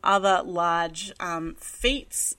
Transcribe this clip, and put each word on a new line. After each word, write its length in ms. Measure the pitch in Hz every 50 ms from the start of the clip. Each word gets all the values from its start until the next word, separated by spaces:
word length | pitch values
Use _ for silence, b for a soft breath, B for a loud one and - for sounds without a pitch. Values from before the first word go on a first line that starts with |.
| -
other 380 | 196 196 196 190 196 190 180 -
large, 680 | 185 175 170 170 170 170 170 170 165 160 165 190 196 - -
um, 360 | - 175 170 165 165 165 160 -
feats 760 | - - - - - 247 277 269 - - - - - - -